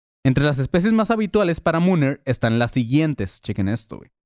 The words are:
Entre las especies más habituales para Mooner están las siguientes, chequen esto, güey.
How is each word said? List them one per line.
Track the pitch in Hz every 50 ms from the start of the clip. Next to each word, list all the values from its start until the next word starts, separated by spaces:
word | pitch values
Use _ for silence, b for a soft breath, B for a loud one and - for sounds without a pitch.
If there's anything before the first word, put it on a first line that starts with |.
| _ _ _ _ -
Entre | 131 127 135 143
las | 147 139 131
especies | 131 - - 175 180 226
más | 220 220 208 -
habituales | 233 214 214 190 - 208 202 170 165 -
para | - 170 160 165
Mooner | 170 190 185 160 139 135 143 - -
están | 131 117 - - 113 113 120
las | 120 117
siguientes, | - 131 117 113 135 151 160 156 139 - 98 - - -
chequen | - - 101 101 95 98
esto, | 113 - - - -
güey. | - - - _ _ _